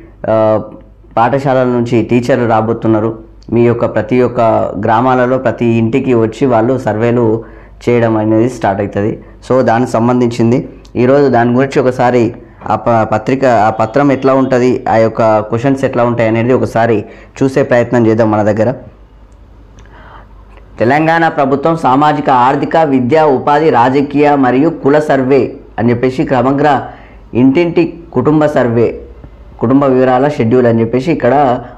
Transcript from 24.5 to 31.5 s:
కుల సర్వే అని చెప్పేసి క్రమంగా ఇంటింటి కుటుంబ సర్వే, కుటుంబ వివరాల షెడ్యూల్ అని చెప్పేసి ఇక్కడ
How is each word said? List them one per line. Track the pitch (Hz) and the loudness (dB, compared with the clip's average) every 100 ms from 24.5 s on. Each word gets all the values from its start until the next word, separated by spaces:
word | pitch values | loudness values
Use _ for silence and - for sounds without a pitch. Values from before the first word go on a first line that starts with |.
| 127 160 | 2 0
కుల | 165 135 151 | 0 0 0
సర్వే | 151 135 127 139 107 - - - | 2 0 2 0 0 -8 -14 -4
అని | 117 | -2
చెప్పేసి | 120 127 131 151 | 0 -2 -2 -2
క్రమంగా | 131 127 139 151 131 - - - - - | 0 0 0 0 0 -4 -16 -20 -20 -6
ఇంటింటి | 110 131 139 175 175 165 - - | 2 2 2 0 0 -2 -4 -6
కుటుంబ | 131 143 151 151 | -2 0 2 0
సర్వే, | 147 123 120 107 - - - - - - - | 0 0 0 0 -2 -16 -20 -20 -20 -20 -6
కుటుంబ | 117 135 139 | 0 2 2
వివరాల | 127 127 127 147 | 2 2 2 0
షెడ్యూల్ | 147 113 127 117 | -2 0 2 2
అని | 117 | 2
చెప్పేసి | 113 127 139 | 0 -2 -2
ఇక్కడ | 151 123 135 135 | -2 0 2 0